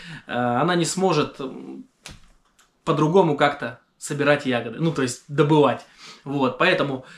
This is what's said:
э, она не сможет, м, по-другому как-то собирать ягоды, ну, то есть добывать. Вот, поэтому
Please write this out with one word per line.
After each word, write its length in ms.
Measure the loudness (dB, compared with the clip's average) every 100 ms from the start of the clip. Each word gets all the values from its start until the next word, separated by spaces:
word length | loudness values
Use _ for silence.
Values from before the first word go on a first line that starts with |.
| -16 -16 -8
э, 60 |
она 420 | -4 -2 0 0
не 100 | 0
сможет, 560 | 0 0 0 0 -2 -6
м, 460 | -12 -12 -14 -16 -18 _ -20 -20 -20 _ _ _ _ _
по-другому 520 | -4 0 2 4 4 4
как-то 440 | 2 0 -8 -10 _ _
собирать 480 | -8 -2 2 2 2
ягоды, 320 | -2 -4 -4
ну, 120 | -2
то 100 | 0
есть 220 | -2 -4 -4
добывать. 580 | 0 4 6 4 2 -6 -20 -20 -18
Вот, 340 | -8 -2 -2 0
поэтому 460 | 2 2 0 -6 -10